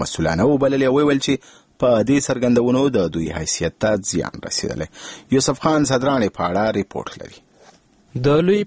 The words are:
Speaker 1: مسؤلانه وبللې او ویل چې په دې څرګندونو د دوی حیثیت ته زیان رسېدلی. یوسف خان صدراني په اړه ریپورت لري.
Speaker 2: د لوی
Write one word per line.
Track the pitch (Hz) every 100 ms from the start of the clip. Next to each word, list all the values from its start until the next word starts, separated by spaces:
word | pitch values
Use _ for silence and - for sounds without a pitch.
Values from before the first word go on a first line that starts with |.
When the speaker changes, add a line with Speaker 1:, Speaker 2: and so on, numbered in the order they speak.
Speaker 1:
مسؤلانه | 67 - 82 82 120
وبللې | 143 139 139 131
او | 135
ویل | 147 139 -
چې | 135 - - _ -
په | 127 113 110
دې | 139 -
څرګندونو | 123 123 120 120 127 139 117
د | 85
دوی | 82 78 80
حیثیت | - - 82 -
ته | 107 107 95
زیان | 87 64 - -
رسېدلی. | - - 55 78 - - - - 131
یوسف | 131 131 160
خان | 156 135
صدراني | 131 131 135 101 -
په | 87
اړه | 90 110 104
ریپورت | 95 - - -
لري. | - - _ _ - _ _ _ _
Speaker 2:
د | 127 135 147 180
لوی | 208